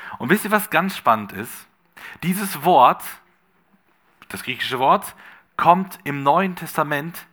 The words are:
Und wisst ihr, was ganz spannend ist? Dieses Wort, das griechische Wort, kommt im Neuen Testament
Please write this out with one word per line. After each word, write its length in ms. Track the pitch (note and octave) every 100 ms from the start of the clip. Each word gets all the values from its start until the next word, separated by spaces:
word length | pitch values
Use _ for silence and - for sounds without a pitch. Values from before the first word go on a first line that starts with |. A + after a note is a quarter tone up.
| - -
Und 120 | B2
wisst 160 | G#3 G3+
ihr, 40 |
was 200 | G#3 G3+
ganz 260 | D#3 F#3+ -
spannend 360 | - A2 G#2
ist? 340 | F#2 A2+ - - _ _ - - -
Dieses 420 | E3 F#3+ G3 F3+
Wort, 400 | D3+ D#3 B2+ - - - _ _ _ _ _ _ _ _ _ _ -
das 120 | -
griechische 360 | - B2 - B2+
Wort, 360 | C3+ G3 - - - - _ -
kommt 420 | E3 F3+ F#3+ -
im 180 | - C#3+
Neuen 340 | C#3 D#3+ F#3+ F3
Testament 720 | E3 - D3 D3 D#3+ E3+ -